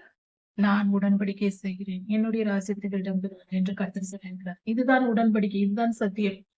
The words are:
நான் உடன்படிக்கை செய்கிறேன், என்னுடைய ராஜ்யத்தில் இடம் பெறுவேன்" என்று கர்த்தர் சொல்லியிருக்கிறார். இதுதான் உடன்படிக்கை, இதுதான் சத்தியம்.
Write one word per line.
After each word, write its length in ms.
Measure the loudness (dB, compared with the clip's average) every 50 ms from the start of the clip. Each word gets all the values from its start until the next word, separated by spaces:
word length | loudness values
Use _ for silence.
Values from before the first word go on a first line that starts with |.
| -12 -20 _ _ _ _ _ _ _ _ _
நான் 380 | 2 2 4 4 4 4 2
உடன்படிக்கை 560 | 2 4 4 4 4 4 2 0 -2 0 0 -2
செய்கிறேன், 560 | -2 -2 -6 -8 -6 -6 -6 -6 -6 -6 -4
என்னுடைய 380 | -2 0 0 2 2 0 0 0
ராஜ்யத்தில் 480 | 0 0 0 -2 -2 -4 -4 -4 -4
இடம் 300 | -2 -2 -2 -2 -2 -2
பெறுவேன்" 260 | -2 -4 -8 -12 -8 -4
என்று 260 | -2 0 0 0 -2
கர்த்தர் 340 | -2 -4 -4 -6 -8 -10 -10
சொல்லியிருக்கிறார். 500 | -10 -12 -12 -12 -12 -10 -10 -10 -12 -8
இதுதான் 500 | _ -4 -2 0 2 4 4 4 4 2
உடன்படிக்கை, 420 | 2 2 4 4 4 2 2 0 0
இதுதான் 360 | 0 0 0 0 0 0 0
சத்தியம். 520 | 0 0 -2 -2 -2 0 -2 -2 -2 -6 -12 _ _